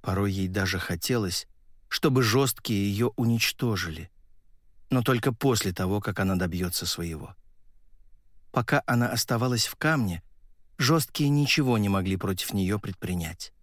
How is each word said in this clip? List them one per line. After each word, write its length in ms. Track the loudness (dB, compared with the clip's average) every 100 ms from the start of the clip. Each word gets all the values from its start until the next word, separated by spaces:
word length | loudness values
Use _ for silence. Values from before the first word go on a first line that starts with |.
Порой 320 | -2 0 0
ей 160 | 0 -2
даже 300 | -2 -2 -2
хотелось, 680 | -4 -6 -2 0 0 -4 -8 -20 -20 -20 -8
чтобы 340 | 0 2 4
жёсткие 680 | 4 4 2 0 -2 0 2
её 240 | 2 0 2
уничтожили, 960 | 2 2 0 0 -2 -2 -4 -8 -12 _ -20 -20 _ -20 _ -20 -2
но 120 | 0
только 300 | 2 2 2
после 400 | 0 2 2 0
того, 280 | -2 -2 0
как 200 | -2 -2
она 160 | 0 0
добьётся 500 | 0 -2 -4 -4 -6
своего. 480 | -6 -6 -8 -12 -18 -20 -20 -20 -20 -20 -20 -20 -20 -20 -20 -6
Пока 300 | -4 0 0 2
она 220 | 0 0
оставалась 580 | -2 -2 0 0 0 -2
в 80 | -2
камне, 460 | 0 0 0 -4 -10 -20 -20 -20 -20 -4
жёсткие 500 | 2 2 0 0 2
ничего 500 | 4 2 2 2 2
не 100 | 2
могли 280 | 2 0 0
против 360 | 0 -2 -2
неё 260 | 0 0 0
предпринять. 720 | -4 -8 -4 -4 -4 -8 -16 _